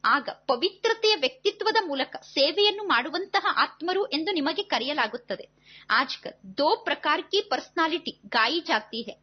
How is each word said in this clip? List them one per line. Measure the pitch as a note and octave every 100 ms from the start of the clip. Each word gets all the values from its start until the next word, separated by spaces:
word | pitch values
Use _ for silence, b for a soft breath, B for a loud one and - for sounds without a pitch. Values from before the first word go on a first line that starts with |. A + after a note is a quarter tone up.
ಆಗ | G#3 C4+ - - -
ಪವಿತ್ರತೆಯ | B3 E4+ - A4+ A4+ G#4+ G#4+
ವ್ಯಕ್ತಿತ್ವದ | C4 - G4+ G4+ G#4 A4
ಮೂಲಕ | F#4 C#4 - -
ಸೇವೆಯನ್ನು | - - C#4 E4 G#4 G4+
ಮಾಡುವಂತಹ | G4+ A#3+ C4 D#4+ G4 G4 G4+ C#4+
ಆತ್ಮರು | D4 - E4 F#4 G4+
ಎಂದು | C#4+ D#4+
ನಿಮಗೆ | F4+ C#4+ E4
ಕರೆಯಲಾಗುತ್ತದೆ. | G4 B3 B3+ D4 A3+ B3 _ F#3 - _ B B B
"ಆಜ್ಕಲ್ | G#3+ C4 - - - F#3+ F#3+
ದೋ | D4 G#4+
ಪ್ರಕಾರ | - C#4+ D4+ D#4
ಕಿ | - G4
ಪರ್ಸನಾಲಿಟಿ | G#4+ - - - D#4+ D#4+ - - -
ಗಾಯಿ | A#3 A3+ E4
ಜಾತಿ | D#4 A#3 - A3+
ಹೈ | G#3 -